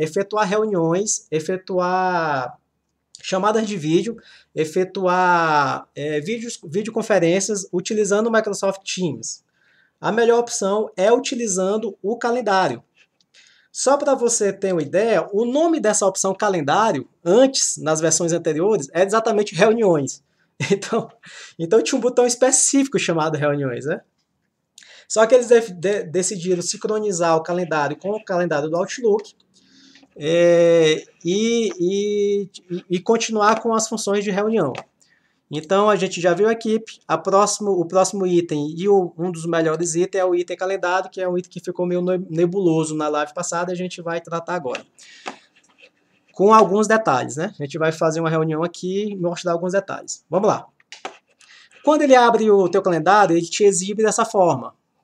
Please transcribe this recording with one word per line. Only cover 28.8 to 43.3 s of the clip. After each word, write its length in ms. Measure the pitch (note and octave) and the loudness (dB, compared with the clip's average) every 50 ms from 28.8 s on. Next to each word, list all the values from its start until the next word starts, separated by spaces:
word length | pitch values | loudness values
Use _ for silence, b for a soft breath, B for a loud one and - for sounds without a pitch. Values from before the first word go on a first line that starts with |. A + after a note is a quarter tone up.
| F#3+ F#3 - - A#3+ A3 G3+ G#3+ G#3 - - _ _ _ b b b b b b b b b b b b _ | -4 -4 -6 -4 0 0 0 0 -2 -6 -18 _ _ _ b b b b b b b b b b b b _
é, 880 | - D3 D3 E3 E3+ E3+ E3+ E3+ E3+ E3+ E3+ E3+ E3+ D#3+ D#3 D#3 - - - _ _ - | -8 -4 -2 2 4 4 4 6 6 6 6 6 6 6 4 2 0 -2 -8 _ _ -6
e, 460 | E3+ F3+ G3+ A3 A3+ A#3 A#3 A3+ G3+ E3+ - | -4 -2 0 0 0 0 0 0 -2 -2 -2
e, 720 | E3+ F3+ G3 G3+ G#3 G#3 G#3 G#3 G3+ G3+ G3+ G3+ G3+ F#3+ - - - - F3 F3+ - - | -2 -2 0 0 -2 -2 -2 0 0 0 0 -2 -4 -6 -10 -18 -12 -10 -10 -10 -6 -4
e 80 | F3 F3+ | -4 -2
continuar 640 | - - A#3 A#3 A#3 - A3 G#3+ G#3 G#3 A3 A3 | 0 0 0 0 0 -2 -2 0 2 2 2 2
com 120 | - A#3 A3+ | 0 -2 -2
as 140 | A3 A3 | -2 -2
funções 380 | - A#3 G#3+ - G3+ G3 G#3 G3+ | -4 -6 -6 -4 -2 -2 -2 -2
de 80 | G#3 F#3+ | -2 -2
reunião. 400 | F#3+ G#3 A3 A3+ A3 E3+ C3+ A#2+ - - _ _ _ _ _ _ _ _ _ _ _ _ - | -2 -2 0 0 0 0 -2 -4 -8 -12 _ _ _ _ _ _ _ _ _ _ _ _ -12
Então, 380 | C#3+ D3+ D#3+ - F#3+ G3 G#3 G#3+ | -10 -10 -4 0 0 2 4 4
a 80 | G#3 | 2
gente 240 | F#3 F3+ F#3 F#3 F3+ | 2 0 -4 -4 -2
já 140 | E3 F#3 F3 | 0 0 2
viu 120 | F3 G#3 | 2 2
a 60 | A3 A3+ | 2 0
equipe, 480 | A3+ - A3+ G#3+ A3 A3 - - - _ - | 0 -2 -2 -2 -2 -2 -6 -16 -16 _ -4
a 80 | D3+ | -4
próximo, 540 | D#3+ D#3+ G3 F#3 G3 G#3 G3+ - - G#3 G3+ | -4 0 2 2 4 4 2 0 -2 -2 -2
o 160 | G3 F3+ E3 | 0 0 -2
próximo 400 | E3 F3+ F#3 F#3 F#3 - G3+ F#3+ | 0 2 2 2 2 0 -2 -2
item 480 | F#3 F3 E3+ E3+ E3+ D#3 D3+ D3 D3+ D#3+ | 0 2 2 0 0 -2 -4 -4 -4 -6
e 100 | E3 F3+ | -4 0
o, 280 | G3+ G3+ G3 F3+ E3 - | 2 4 4 2 0 -4
um 160 | - E3 F#3 F3 | -6 -6 -6 -6
dos 140 | D#3+ D#3+ | -6 -6
melhores 480 | E3+ E3 E3 D#3+ D#3+ D#3 D#3 F3 E3+ D#3+ | -2 -2 0 0 0 0 -2 -2 -4 -2
itens 260 | E3+ F3+ F#3+ - G3 | -2 -2 -2 0 0
é 40 | F#3 | 0
o 100 | F#3 F3 | 0 0
item 220 | F3 F3+ - F3+ | 0 -2 -4 -6
calendário, 520 | - F#3 F#3 G3 F#3+ F3 F3 F3+ F#3+ F#3 F#3 | -6 -6 -6 -4 -4 -2 -2 -2 -2 -4 -4
que 120 | - F#3+ | -8 -8
é 80 | F#3 F3+ | -4 -4
um 100 | F3+ F3+ | -4 -4
item 120 | F3+ - | -6 -8
que 100 | - F3+ | -12 -14
ficou 260 | - - F3+ - F3+ | -10 -10 -6 -4 -4
meio 160 | F3+ F3 F3+ F3+ | -2 -2 -2 -2
ne-, 240 | F3+ F#3 F3+ F#3+ F#3 | -2 -2 -2 -4 -4
nebuloso 680 | D#3+ D#3+ F3 E3+ F3+ G3+ F#3+ E3+ D#3+ D#3+ D#3 D3+ D#3 | -2 0 0 0 0 0 0 2 2 0 0 -2 -4
na 140 | D3+ D3+ D3+ | -4 -4 -2
live 240 | D3+ D3 D3+ D3+ | -2 -2 -4 -4